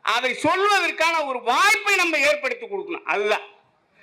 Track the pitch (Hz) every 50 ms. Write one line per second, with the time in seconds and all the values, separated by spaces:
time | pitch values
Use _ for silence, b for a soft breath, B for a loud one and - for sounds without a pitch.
0 | _ - 214 240 254 254 233 - - 302 349 370 392 415 415 381 349 320 302 -
1 | 311 339 330 320 294 262 262 247 214 226 247 311 370 403 403 403 403 415 403 381
2 | 359 339 320 294 277 294 294 294 269 254 240 247 240 196 196 190 180 - 170 143
3 | - - 160 202 208 208 214 175 - - - _ _ _ _ _ _ b b b